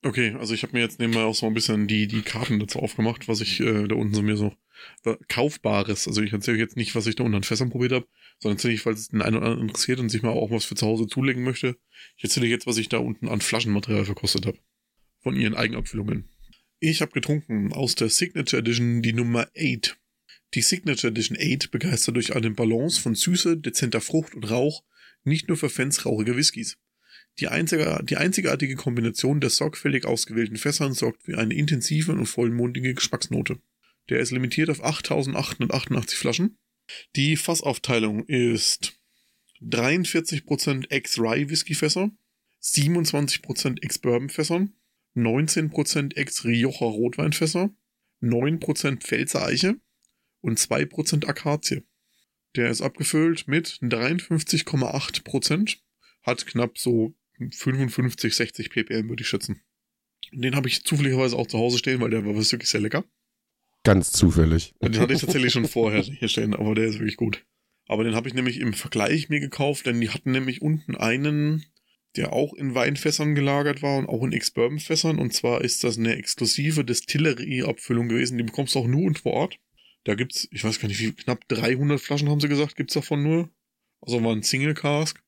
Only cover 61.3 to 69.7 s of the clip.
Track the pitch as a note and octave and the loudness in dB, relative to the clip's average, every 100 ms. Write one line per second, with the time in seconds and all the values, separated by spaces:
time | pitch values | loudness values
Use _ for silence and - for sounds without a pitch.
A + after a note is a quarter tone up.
61.3 | A#2+ A#2 A2+ A#2+ B2 C3+ C3 A2+ A2+ G#2 | 2 -2 0 2 2 0 0 2 0 0
62.3 | G#2+ G#2+ A#2+ - - G#2+ C#3 F#3+ _ _ | 0 0 0 0 0 0 -2 -4 _ _
63.3 | _ _ _ _ _ - F#2+ E2+ - F#2 | _ _ _ _ _ 6 6 6 6 6
64.3 | D#2+ D#2+ E2 - _ - A2 A#2+ C3+ C#3+ | 8 6 6 0 _ 0 2 4 2 2
65.3 | D3+ B2 B2 A2 - A2 G#2+ G2+ C#3 A2+ | 2 2 2 0 2 2 2 -2 -2 -2
66.3 | - A2 G2+ G#2+ G#2+ A2+ G#2+ A2 - A2+ | 0 0 0 0 2 2 0 -4 -2 -2
67.3 | G#2+ _ _ _ _ _ G#2+ A2+ A2 B2 | -2 _ _ _ _ _ 0 2 0 -2
68.3 | B2+ B2+ A#2 B2 G#2 - A2 G2+ D#3 D3 | -2 -2 0 -2 -2 -4 0 2 2 0
69.3 | D3 C#3+ - C#3+ | -2 -2 -2 0